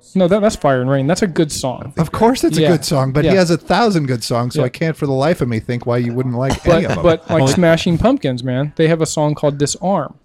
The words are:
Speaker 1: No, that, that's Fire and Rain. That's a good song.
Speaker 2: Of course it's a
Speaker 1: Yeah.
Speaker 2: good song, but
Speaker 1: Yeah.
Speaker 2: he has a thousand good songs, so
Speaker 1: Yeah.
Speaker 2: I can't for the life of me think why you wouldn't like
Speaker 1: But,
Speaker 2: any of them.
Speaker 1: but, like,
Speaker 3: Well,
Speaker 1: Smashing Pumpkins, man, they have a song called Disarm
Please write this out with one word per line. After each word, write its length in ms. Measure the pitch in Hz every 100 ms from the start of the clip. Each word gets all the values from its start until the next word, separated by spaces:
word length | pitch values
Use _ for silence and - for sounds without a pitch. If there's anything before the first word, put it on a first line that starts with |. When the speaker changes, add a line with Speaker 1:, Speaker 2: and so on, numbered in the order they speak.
| _
Speaker 1:
No, 140 | 185 180
that, 120 | 208
that's 140 | 208 -
Fire 240 | 147 131
and 80 | 127
Rain. 160 | 139 135
That's 160 | 180
a 40 | 208
good 240 | 156 156
song. 440 | - 135 123 - -
Speaker 2:
Of 160 | 165
course 320 | - 220 254
it's 140 | 339 156
a 40 |
Speaker 1:
Yeah. 60 | 156
Speaker 2:
good 160 | 165
song, 280 | - 147 135
but 120 | 135
Speaker 1:
Yeah. 60 | 143
Speaker 2:
he 60 | 190
has 120 | 175
a 60 | 165
thousand 500 | - 185 226 180 139
good 160 | 123
songs, 320 | - 120 123
so 60 | 151
Speaker 1:
Yeah. 60 | 127
Speaker 2:
I 20 |
can't 280 | - 165 156
for 100 | 147
the 60 |
life 280 | 131 143 180
of 80 | 127
me 100 | 113
think 280 | - 123 120
why 120 | 120
you 140 | 120
wouldn't 220 | 120 131 120
like 260 | 135 -
Speaker 1:
But, 100 | -
Speaker 2:
any 100 | 165 175
of 80 | -
them. 60 |
Speaker 1:
but, 280 | 170 165 -
like, 80 | 165
Speaker 3:
Well, 100 | 135
Speaker 1:
Smashing 500 | 151 170 165 - 165
Pumpkins, 440 | 220 277 143 123
man, 280 | 127 127 147 -
they 120 | 160
have 120 | 165
a 60 | 156
song 280 | - 151
called 220 | 147 147 143
Disarm 560 | 143 - 180 196 135 -